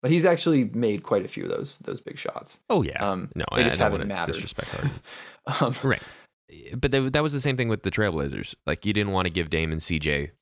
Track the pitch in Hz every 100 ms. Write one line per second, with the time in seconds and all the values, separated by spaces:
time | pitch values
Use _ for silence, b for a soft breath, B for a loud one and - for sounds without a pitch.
0 | 165 170 175 170 - 151 117 113 117 104
1 | - 104 95 - 50 50 - - - -
2 | - - - - - - _ 202 92 69
3 | 101 95 - - - - 76 87 104 101
4 | 101 95 85 - - - - - - -
5 | B B B B - 135 139 131 135 120
6 | B B B _ _ 78 - 127 139 135
7 | 131 143 151 143 135 127 117 110 98 -
8 | 107 80 71 55 50 - - 76 101 104
9 | 101 95 92 82 82 80 80 78 - 80
10 | 76 71 71 -